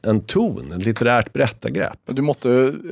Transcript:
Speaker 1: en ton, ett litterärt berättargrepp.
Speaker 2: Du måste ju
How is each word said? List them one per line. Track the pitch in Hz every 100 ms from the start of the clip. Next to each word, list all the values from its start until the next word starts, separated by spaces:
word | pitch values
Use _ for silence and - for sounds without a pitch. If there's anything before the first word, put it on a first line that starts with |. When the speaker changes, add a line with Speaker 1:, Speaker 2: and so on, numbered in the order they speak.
Speaker 1:
en | 110 110
ton, | 104 190 226 - -
ett | 87
litterärt | 101 110 120 123 -
berättargrepp. | - 123 - 120 123 87 - -
Speaker 2:
Du | 131
måste | 147 139 123
ju | 127 131 147 170